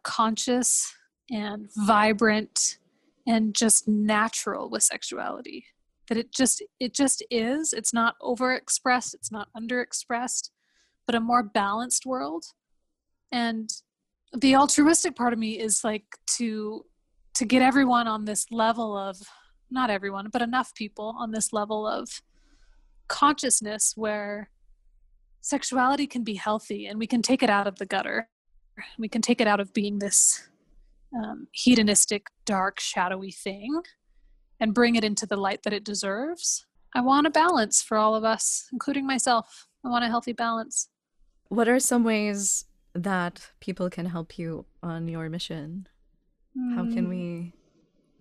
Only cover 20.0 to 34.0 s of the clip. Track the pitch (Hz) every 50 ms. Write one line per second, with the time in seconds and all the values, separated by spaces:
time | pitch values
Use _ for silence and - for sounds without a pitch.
20 | 196 202 196 196 196 214 - 247 240 233 247 262 240 - - - 220 202 - -
21 | 214 220 226 240 240 220 220 220 208 - - 214 208 208 220 214 214 214 220 226
22 | 240 240 - - - _ _ _ _ _ _ _ - _ _ _ _ _ _ _
23 | _ - - - 285 285 302 294 - 254 - - 220 208 214 214 - - - 220
24 | 220 214 214 208 202 208 208 208 208 - _ _ _ _ - _ _ _ _ _
25 | _ _ _ _ _ _ _ _ - - 294 262 - - 254 262 247 262 277 277
26 | 285 285 - 254 226 220 208 185 - 214 214 220 - - 214 202 208 196 208 220
27 | 226 - 254 240 - - 262 262 254 226 202 202 202 202 190 - 202 190 196 190
28 | - - 208 226 226 - _ _ _ _ _ - _ _ _ - - - - -
29 | 220 220 - 226 220 - 240 - 233 208 208 202 202 190 - 226 202 208 208 202
30 | 202 202 - - - - - - - - _ _ _ _ _ - - _ _ _
31 | _ _ 285 240 214 214 - - - - - - - 247 247 233 214 208 202 -
32 | - - 208 208 - - - _ _ - 208 190 185 196 196 - - - - 208
33 | 180 180 190 190 196 190 - - - 202 196 196 202 247 294 330 349 - _ _